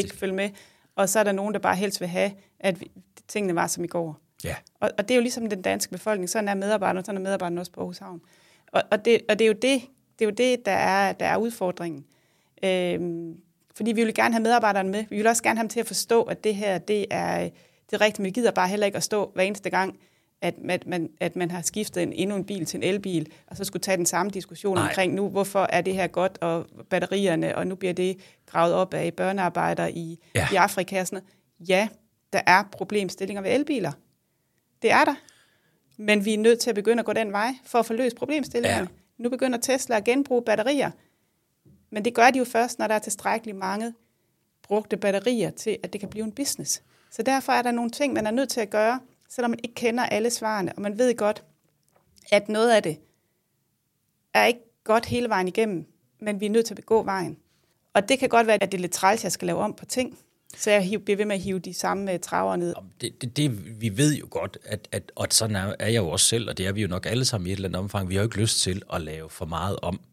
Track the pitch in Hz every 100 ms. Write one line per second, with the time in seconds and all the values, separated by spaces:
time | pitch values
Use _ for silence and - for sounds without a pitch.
0 | - - 196 190 202 202 - _ _ -
1 | 196 220 208 196 208 202 185 185 202 202
2 | 175 180 196 202 _ _ 196 185 - -
3 | - - - 214 196 170 175 - 170 175
4 | 165 143 _ - 87 82 - _ - -
5 | 208 247 240 247 226 202 190 196 - 180
6 | - 208 180 226 202 196 196 214 190 185
7 | 185 196 190 196 180 175 180 - 185 180
8 | 190 170 - _ _ _ _ 190 - 214
9 | 220 233 - 208 220 208 254 269 - _
10 | _ - 214 202 254 247 208 185 185 196
11 | 196 190 185 180 233 233 185 180 170 143
12 | 143 _ _ _ _ _ 190 185 180 175
13 | 175 170 165 165 _ _ _ - 214 220
14 | 220 220 226 226 220 240 214 196 190 202
15 | 214 208 220 233 - 226 226 233 226 196
16 | - 233 - 175 214 202 208 180 170 208
17 | 190 170 170 175 175 - _ _ _ 202
18 | 214 208 190 196 226 185 185 208 202 196
19 | - 214 190 - 190 202 185 180 190 -
20 | _ _ _ _ 175 - - 180 - 175
21 | 160 - 175 185 175 180 165 214 208 -
22 | 107 - 190 202 190 202 156 - 175 202
23 | 202 170 151 - _ - 196 180 196 190
24 | 170 175 196 190 - 170 202 180 - -
25 | 180 185 202 196 196 196 180 175 175 190
26 | 175 - 185 - 170 170 - - - 180
27 | 175 196 196 160 165 - 185 190 185 180
28 | 185 190 - _ _ 170 170 170 185 156
29 | 160 - 185 196 175 170 165 170 170 -
30 | 165 165 _ - 147 190 190 - 180 190
31 | 180 196 - _ _ _ 175 185 214 -
32 | _ _ _ 196 180 185 208 - 190 208
33 | 185 - 196 202 190 240 294 277 151 -
34 | _ _ _ _ _ _ _ _ 226 226
35 | 311 285 - _ _ _ _ _ _ -
36 | 208 208 202 214 220 233 240 202 208 233
37 | 220 214 214 202 226 262 - 254 - 226
38 | 254 240 - 302 - 240 233 - 180 -
39 | _ - 233 254 262 240 254 262 - 220
40 | 208 254 277 247 240 208 220 285 156 -
41 | _ _ _ _ _ _ _ - _ 214
42 | 214 233 240 262 247 226 240 - 214 214
43 | 214 - 196 220 226 190 190 202 233 233
44 | _ _ _ _ _ _ - 208 208 196
45 | 208 196 202 240 165 - - 202 185 202
46 | 190 208 220 - 277 - - - - _
47 | _ - 233 269 254 247 240 240 233 -
48 | 285 214 214 233 269 - 208 214 214 254
49 | - _ _ - 240 233 240 - 233 233
50 | 247 208 233 233 220 214 180 - 202 208
51 | 254 233 208 214 - _ _ _ _ _
52 | _ _ - 208 208 214 233 220 170 151
53 | _ _ _ _ _ _ _ _ _ _
54 | _ _ _ - 214 240 - _ - 220
55 | - 240 240 202 185 175 220 175 156 _
56 | _ _ 214 202 208 226 226 196 - 226
57 | 190 190 175 - _ _ _ _ _ 202
58 | 202 269 254 233 226 208 190 190 175 -
59 | 190 226 220 - 180 170 156 - - -
60 | 254 - _ _ - - 214 208 185 208
61 | 202 202 208 196 202 185 180 180 185 190
62 | 196 175 - 175 190 180 175 - 90 -
63 | 120 - 127 - 147 104 92 110 110 98
64 | 151 143 - - 95 - - 107 - 101
65 | - - 101 - 110 101 95 - 101 117
66 | 87 87 - 113 104 - 92 101 101 90
67 | 82 117 131 110 87 95 95 90 98 104
68 | 92 95 110 101 107 - 95 95 - 87
69 | 78 78 80 - 80 82 90 87 87 92
70 | -